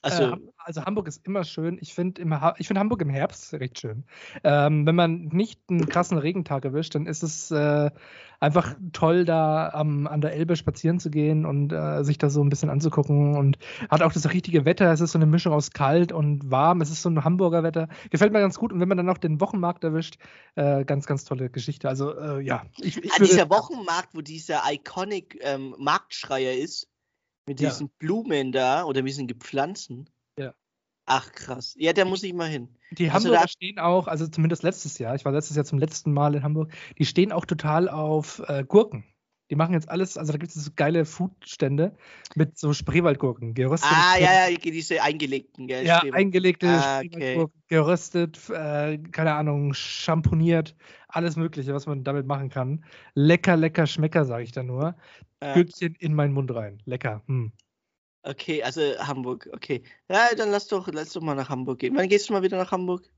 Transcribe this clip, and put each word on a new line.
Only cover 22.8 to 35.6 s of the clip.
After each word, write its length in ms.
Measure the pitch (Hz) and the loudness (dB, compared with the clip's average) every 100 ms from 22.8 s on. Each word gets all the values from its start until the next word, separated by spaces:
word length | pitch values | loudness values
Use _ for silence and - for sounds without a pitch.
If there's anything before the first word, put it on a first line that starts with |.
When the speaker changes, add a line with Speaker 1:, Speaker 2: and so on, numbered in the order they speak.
| 180 - | -8 -6
Speaker 2:
ich 140 | 208 | -2
Speaker 1:
Ah, 60 | - | 4
Speaker 2:
würde 100 | 196 | 6
Speaker 1:
dieser 200 | 185 160 | 6 6
Wochenmarkt, 640 | 196 - 277 185 170 185 160 | 2 2 -8 -4 -4 -6 -12
wo 60 | |
dieser 420 | 151 160 160 151 - | -14 -14 -6 -2 -2
iconic, 680 | 151 - - 196 202 - - | -4 -8 -8 -6 -8 -10 -10
ähm, 340 | 127 139 135 120 | -6 -6 -8 -6
Marktschreier 760 | 139 175 _ - - 135 131 127 | -2 -2 _ -16 -8 -4 -2 -2
ist, 320 | 151 - - _ _ _ _ _ - | -4 -8 -14 _ _ _ _ _ -12
mit 120 | 135 | -4
Speaker 2:
Ja. 100 | 147 | -4
Speaker 1:
diesen 200 | 117 143 _ | -2 -10 _
Blumen 520 | 156 208 226 147 131 | -4 -4 0 -2 0
da 340 | 131 127 143 170 | 0 2 2 0
oder 160 | 135 | -2
mit 80 | 131 | -2
diesen 180 | 139 127 | -6 -8
Gepflanzen. 800 | 117 - 139 147 208 - 123 147 _ _ - | -10 -6 -2 -2 -4 -14 -14 -16 _ _ -12
Speaker 2:
Ja. 160 | 135 - _ _ _ _ - | -12 -12 _ _ _ _ 0
Speaker 1:
Ach, 240 | 131 - | 0 0
krass. 420 | - - 127 - - | -18 -12 -12 -12 -2
Ja, 140 | 160 | 0
da 140 | 170 185 | 4 2
muss 160 | 185 | 0
ich 120 | 196 | -4
mal 140 | 175 165 | -6 -4
hin. 220 | 151 120 _ _ | -6 -10 _ _
Speaker 2:
Die 140 | - 170 | -2 0
Speaker 1:
Also 160 | 165 233 | 2 4
Speaker 2:
Hamburger 120 | 180 | 6
Speaker 1:
da 60 | 170 | 4
Speaker 2:
stehen 320 | - 185 202 | 0 -12 -4
auch, 280 | 170 185 175 | 2 2 0
also 200 | 160 160 | -4 -4
zumindest 340 | 160 160 170 | 0 0 2
letztes 380 | 165 190 151 - | -2 -4 -10 -8
Jahr, 160 | 113 135 | -6 -4
ich 100 | 143 | -2
war 60 | |
letztes 240 | 143 156 | -2 -2
Jahr 80 | 147 | -4